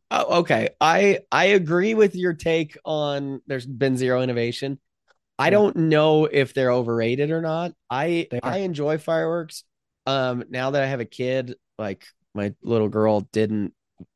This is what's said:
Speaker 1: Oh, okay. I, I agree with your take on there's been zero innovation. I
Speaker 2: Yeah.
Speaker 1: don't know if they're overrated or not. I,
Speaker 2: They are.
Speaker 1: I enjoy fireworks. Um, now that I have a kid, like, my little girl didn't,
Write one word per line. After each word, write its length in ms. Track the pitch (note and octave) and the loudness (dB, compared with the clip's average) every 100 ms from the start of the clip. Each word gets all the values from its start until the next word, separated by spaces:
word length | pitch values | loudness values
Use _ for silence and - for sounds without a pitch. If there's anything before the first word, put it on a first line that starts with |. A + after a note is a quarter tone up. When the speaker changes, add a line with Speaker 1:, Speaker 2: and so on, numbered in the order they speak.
| - | -4
Speaker 1:
Oh, 300 | C3 A#2 F3 | -2 0 0
okay. 280 | E3+ A#2 A2 - | 2 0 0 0
I, 420 | D#3 F3 G3+ F#3+ - | 2 4 4 2 0
I 140 | C3 F#3 | 2 4
agree 500 | G3+ D#3 F3 G3+ A3 | 2 2 0 2 4
with 180 | G3+ | 2
your 200 | F3+ F3+ | 2 -4
take 440 | D#3 E3 E3 D#3 - - | -2 -2 -2 -2 -8 -6
on 560 | D#3 D3 C#3+ C#3 C3+ - | -4 -2 -4 -6 -10 -8
there's 180 | C3 B2 | -8 -8
been 320 | B2 C3+ B2+ | -2 0 2
zero 240 | B2+ B2+ | 2 0
innovation. 580 | B2+ A#2+ A#2 A#2+ C#3 C#3 _ _ _ _ _ - | 0 0 -2 -4 -8 -8 _ _ _ _ _ -2
I 60 | D3 | 2
Speaker 2:
Yeah. 20 | |
Speaker 1:
don't 260 | G3+ G#3 - | 4 4 2
know 480 | D#3+ D3+ D#3 D#3 D#3 | 2 4 4 4 4
if 280 | C#3+ C3 | 2 0
they're 160 | - B2+ | 0 2
overrated 600 | B2 A#2 A#2 A2+ C3 D3 | 2 0 0 0 0 -2
or 100 | E3 | -2
not. 320 | E3 D#3+ F3 - - | -2 -4 -6 -8 -8
I, 380 | B2+ D#3+ E3+ - | -4 -2 -2 -4
Speaker 2:
They 100 | B2 | -6
are. 120 | B2+ | -4
Speaker 1:
I 60 | F#3 | -4
enjoy 420 | F#3+ D3 C#3+ D#3 | -4 -4 -2 -2
fireworks. 640 | D#3+ E3 E3 E3+ E3 - - _ _ _ - | -2 -2 -2 -4 -6 -12 -20 _ _ _ -4
Um, 380 | C#3 B2+ B2 - | -2 -2 -4 -6
now 180 | B2+ C3 | -6 -2
that 140 | C#3+ | 0
I 20 | C3+ | 0
have 140 | C3+ | -2
a 60 | A2+ | -6
kid, 500 | - B2+ C3 B2 - _ - | -6 -4 -2 -4 -10 _ -10
like, 260 | G#2+ G2 - _ _ G#2 | -8 -8 -14 _ _ -6
my 180 | G2+ - | -6 -6
little 260 | A2 A2+ G#2+ | -2 0 0
girl 340 | G#2+ A2 G#2 G2 | 2 2 2 0
didn't, 420 | A2 A2 G#2+ G2+ - _ - - | -2 0 -2 -4 -8 _ -20 -20